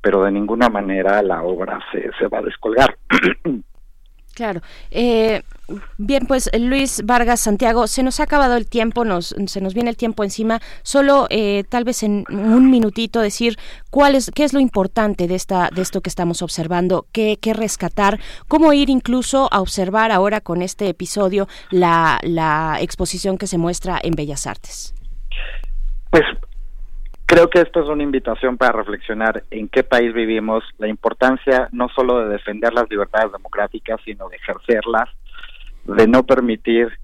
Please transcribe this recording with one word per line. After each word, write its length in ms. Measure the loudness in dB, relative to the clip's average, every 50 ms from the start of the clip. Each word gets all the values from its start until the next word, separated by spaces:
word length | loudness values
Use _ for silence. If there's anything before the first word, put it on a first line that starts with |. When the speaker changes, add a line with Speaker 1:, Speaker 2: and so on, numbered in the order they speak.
Speaker 1:
pero 240 | 2 2 2 4 2
de 80 | 2 0
ninguna 380 | -2 -2 -2 0 2 2 2
manera 520 | 2 0 -2 -2 -2 0 2 2 4 4 2
la 200 | 2 0 0 -2
obra 360 | -4 -4 -4 -4 -6 -8 -10 -10 -8 -8
se, 180 | -6 -6 -6 -4 -4
se 80 | -4 -2
va 100 | -2 -4
a 40 | -4
descolgar. 540 | -6 -8 -6 -4 -2 2 4 4 4 2 -2 -4 -2
<clears throat> 520 | 0 2 2 2 0 0 -4 -4 -4 -4 -6 -14 -20 -20 -20 -20 -20 -20 -20 -20 -20 -20 -20 -20 -12
Speaker 2:
Claro. 260 | -6 -6 -4 -4 -6 -8 -12 -18 -16 -14 -8
Eh... 520 | -2 0 2 2 4 4 4 2 0 -2 -6 -10 -16 -16 -12 -12 -12 -12 -12 -14 -10 -8
Bien, 280 | -2 0 0 0 2
pues, 220 | 2 0 0 0 0 0
Luis 460 | 0 0 2 2 0 0 0 -2 -4 0
Vargas 360 | 2 4 4 4 4 2 2
Santiago, 480 | 2 0 0 2 2 2 2 2 2 0
se 160 | 0 0 0
nos 160 | 0 0 0
ha 20 | -2
acabado 340 | 2 4 4 4 4 2
el 120 | 0 -2 -2
tiempo, 360 | -2 0 0 0 0 0 0
nos, 300 | 0 0 -2 -4 -6 -6 -6 -6
se 140 | -6 -4 -4
nos 140 | -4 -4 -2
viene 160 | -2 -2 -2
el 60 | -2
tiempo 260 | -2 -4 -4 -2 -2 -4
encima. 380 | -4 -2 -4 -2 -2 -2 -2 -4 -10 -16 -14 -10
Solo, 440 | 0 2 4 6 6 6 4 4 2
eh, 360 | 0 0 0 0 0 -2 -2 -2
tal 140 | -2 -2 -2
vez 220 | -2 -4 -2 0
en 200 | 0 0 -2 -2 -6
un 420 | -6 -2 2 4 6 8 8 8
minutito 500 | 6 6 4 2 0 -4 -6 -2 0 0
decir 360 | 0 0 0 0 -2 -2 -2 -2 -12 -14 -14 -14 -16 -4
cuál 240 | 2 4 6 6 6
es, 160 | 4 2 0 -2
qué 120 | 0 0
es 80 | 2 4
lo 80 | 2
importante 680 | 2 2 2 0 -2 0 0 0 0 0 0 -2 -2
de 80 | -2 -2
esta, 340 | -4 -2 -2 0 0 0 0 0
de 80 | -2 -4
esto 200 | -4 -4 -6 -6
que 60 | -6
estamos 320 | -4 -2 -2 -2 -2 -4
observando, 680 | -6 -6 -6 -6 -4 -2 -2 0 0 2 0 0 -2 -4
qué, 280 | -4 -2 0 0 -2 -2
qué 120 | -2 -4 -2
rescatar, 680 | -2 -2 -6 -4 -4 -6 -6 0 2 2 2 2 0 -6 -12 -14 -14 -4
cómo 260 | 2 4 6 8 8 8
ir 180 | 6 4 4
incluso 580 | 2 0 2 0 0 0 0 0 2 2 2 4
a 100 | 2 0
observar 520 | 0 0 -2 -2 -2 0 2 2 2 4 4
ahora 280 | 4 2 2 0 -2
con 220 | -4 -4 -4 -4 -2
este 260 | -4 -4 -4 -4 -4
episodio 600 | -2 _ -8 -6 -2 0 0 2 2 0 -2 -2 -8 -20 -12 -2
la, 500 | 2 2 4 4 4 4 4 4 2 2 0
la 560 | -2 -2 0 2 2 2 0 0 -2 -2 -2
exposición 560 | -4 -4 -4 -6 -6 -4 -4 -4 -2 -4 -2
que 120 | -2 -4 -4
se 100 | -2 -2
muestra 400 | -2 -2 -2 -4 -4 -4 -4 -4
en 140 | -2 -2 -2
Bellas 320 | -2 -4 -6 -6 -6 -6
Artes. 480 | -8 -8 -10 -12 -16 -14 -12 -12 -10 -10 -10 -10 -10 -10 -8 -8 -6 -6 -6 -6 -6 -8 -8 -6 -4 -4 -2 -2 -2 -4 -4 -4 2
Speaker 1:
Pues, 120 | 4 4 4 2 -2 -8 -10 -10 -10 -12 -12 -10 -10 -10 -10 -10 -10 -10 -10 -10 -10 -8 2
creo 240 | 4 6 6 6 6
que 100 | 6 4
esto 220 | 4 4 2 -2 0
es 60 | 0
una 160 | 0 -2 0
invitación 520 | 0 0 -2 -2 -2 -4 -2 -2 -2 0
para 140 | 2 2 2
reflexionar 720 | 2 2 -2 -4 -6 -10 -6 -8 -4 0 0 0 0 -2 -8 -10
en 180 | -10 -10 -10 -2
qué 140 | 0 0 2
país 320 | 4 2 2 2 2 0
vivimos, 480 | -2 -2 0 0 -2 -2 -2 -2 -2 -4 -6 -12 -8
la 80 | -6
importancia 840 | -6 -6 -2 -2 -4 0 2 2 2 2 2 0 2 2 2 2 -2 -2
no 160 | -4 -4 -2
solo 320 | 0 0 2 2 2 0
de 80 | 0 -2
defender 440 | -4 -6 -6 -8 -8 -2 -2 0 2
las 160 | 0 -2 0
libertades 440 | -2 -4 -4 -2 0 0 0 0 -4
democráticas, 680 | -10 -14 -10 -6 -4 -4 -4 -6 -12 -8 -8 -8 -8 -8
sino 240 | -14 -14 -12 -14 -16
de 80 | -16
ejercerlas, 720 | -14 -10 -10 -10 -10 -2 -2 0 0 0 -2 -2 -2 -2 -2 -8 -18 -18 -16 -16 -16 -16 -16 -16 -16 -18 -18 -18 -16 -10
de 240 | -4 4 4 6 6
no 160 | 6 4 6
permitir 640 | 6 4 2 4 0 -2 -2 0 2 4 4 2 2 -2 -12